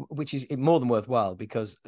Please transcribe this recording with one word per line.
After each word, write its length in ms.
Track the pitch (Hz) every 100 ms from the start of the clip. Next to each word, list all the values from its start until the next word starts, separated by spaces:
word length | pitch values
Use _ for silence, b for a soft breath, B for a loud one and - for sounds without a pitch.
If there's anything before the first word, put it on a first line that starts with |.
| 139
which 260 | 143 147 139
is 100 | 127
more 280 | 135 143 165
than 100 | 123
worthwhile, 440 | 113 104 120 98
because, 460 | 92 107 117 104 -